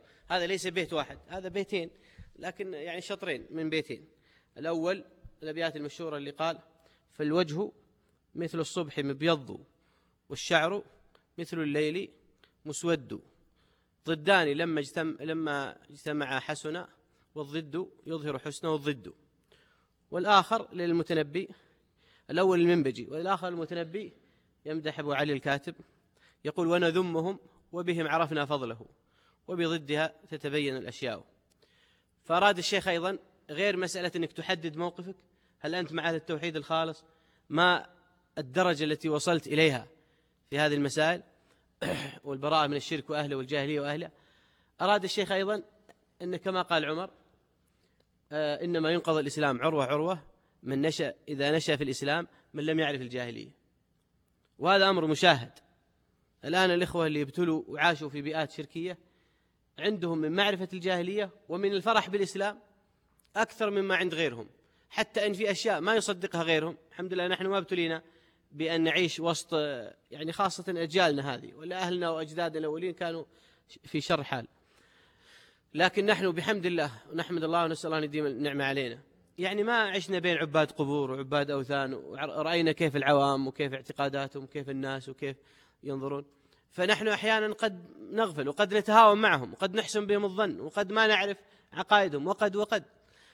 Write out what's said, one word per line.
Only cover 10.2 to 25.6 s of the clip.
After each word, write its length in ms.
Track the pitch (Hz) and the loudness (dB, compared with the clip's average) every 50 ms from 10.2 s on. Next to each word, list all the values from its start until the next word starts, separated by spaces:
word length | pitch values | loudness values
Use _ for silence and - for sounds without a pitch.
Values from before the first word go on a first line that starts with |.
| _ - | _ -14
والشعر 560 | 139 - - - 170 156 160 175 202 196 - - _ _ _ _ _ _ _ _ - 175 | -12 -10 -2 2 4 4 4 2 -2 -4 -8 -12 _ _ _ _ _ _ _ _ -12 -12
مثل 200 | 165 - 175 165 | -10 -6 -4 -2
الليل 520 | 156 143 143 151 151 151 165 190 - - - _ _ _ _ _ _ _ _ _ - | -2 0 0 0 0 0 -2 -4 -8 -8 -14 _ _ _ _ _ _ _ _ _ -12
مسود، 560 | 151 143 - 170 170 165 147 120 104 110 - - _ _ _ _ _ _ _ _ _ _ _ _ _ _ _ - | -10 -8 -4 0 0 0 0 -2 -10 -12 -12 -12 _ _ _ _ _ _ _ _ _ _ _ _ _ _ _ -6
ضدان 420 | 156 165 156 151 185 196 180 160 143 | -4 -4 0 4 4 6 6 6 2
لما 320 | 143 151 170 170 156 151 | 0 0 -2 0 -2 -2
اجتم-، 420 | 139 - - 170 160 160 - - | -4 -4 -4 -4 -4 -4 -6 -6
لما 540 | 147 160 160 165 156 151 143 139 135 90 - - - - | -6 -6 -4 -4 -2 -2 -2 -4 -4 -6 -10 -14 -20 -20
اجتمعا 500 | 143 - - 156 147 147 143 127 135 131 | -20 -10 -8 -4 -4 -2 -2 -2 -2 -4
حسنا، 480 | - - 151 - - 151 160 180 - - _ _ _ _ _ _ _ _ - | -4 -4 -8 -6 -6 -8 -8 -8 -10 -12 _ _ _ _ _ _ _ _ -12
والضد 540 | 151 143 139 147 165 156 139 147 175 - - - _ - | -12 -10 -6 -8 -8 -8 -6 -8 -8 -8 -8 -14 _ -12
يظهر 320 | 151 165 156 147 151 135 131 | -10 -10 -6 -6 -6 -6 -6
حسنه 360 | - 151 139 - - 160 156 | -6 -8 -10 -4 -2 -2 -2
الضد". 380 | 147 139 151 139 117 87 - - _ _ _ _ _ _ _ _ _ _ _ _ _ _ _ _ _ _ - | 0 0 -2 -4 -4 -8 -18 -18 _ _ _ _ _ _ _ _ _ _ _ _ _ _ _ _ _ _ -6
والآخر 640 | - 180 185 208 202 190 - - 226 226 - - - | -4 -2 2 6 6 6 6 6 -2 -2 -2 -6 -6
للمتنبي، 760 | 180 175 170 170 170 160 - 170 156 147 143 151 185 190 - - _ _ _ _ _ _ _ _ _ _ _ _ _ _ - | -4 -2 0 2 0 0 2 0 0 0 -2 -4 -8 -8 -8 -14 _ _ _ _ _ _ _ _ _ _ _ _ _ _ -4
الأول 300 | 147 170 190 190 180 175 | 2 4 4 6 6 6
المنبجي 460 | 170 170 180 170 139 131 113 117 113 | 6 6 6 6 4 2 -2 -4 -10
والآخر 420 | - 143 160 175 190 196 156 185 180 | -8 -8 -6 -2 -2 -2 -2 -2 -6
المتنبي، 640 | 175 170 160 156 175 170 165 160 175 214 196 - - _ _ _ _ _ _ _ _ _ - | -6 -6 -6 -6 -6 -6 -6 -6 -8 -10 -10 -12 -16 _ _ _ _ _ _ _ _ _ -10
يمدح 320 | 151 156 160 147 156 151 160 | -6 -6 -4 -4 -4 -6 -4
أبو 140 | 147 147 | -4 -2
علي 200 | 139 135 147 151 | 0 0 0 0
الكاتب، 420 | 143 135 - 143 139 139 | 0 -2 0 0 -2 -2